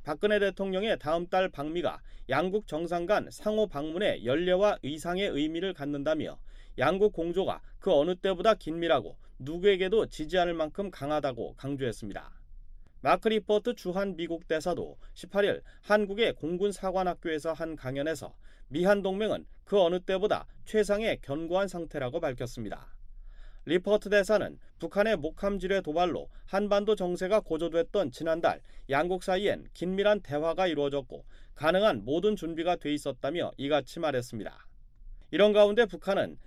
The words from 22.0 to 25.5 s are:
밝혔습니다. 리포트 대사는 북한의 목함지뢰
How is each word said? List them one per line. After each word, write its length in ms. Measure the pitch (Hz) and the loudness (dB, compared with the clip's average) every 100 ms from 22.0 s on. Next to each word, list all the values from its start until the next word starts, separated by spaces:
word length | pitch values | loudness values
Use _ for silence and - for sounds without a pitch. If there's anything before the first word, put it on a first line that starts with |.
| 127 170 | -4 -2
밝혔습니다. 760 | 156 127 120 - 104 85 - - - - - - - - 135 | -4 -4 -8 -6 -8 -10 -12 -16 -16 -16 -16 -16 -16 -14 0
리포트 440 | 175 202 208 202 | 0 4 2 4
대사는 480 | 202 190 208 95 71 - - | 2 6 4 2 -6 -18 -10
북한의 380 | 165 196 214 190 | -4 2 2 2
목함지뢰 640 | 151 - 202 | -2 -2 -2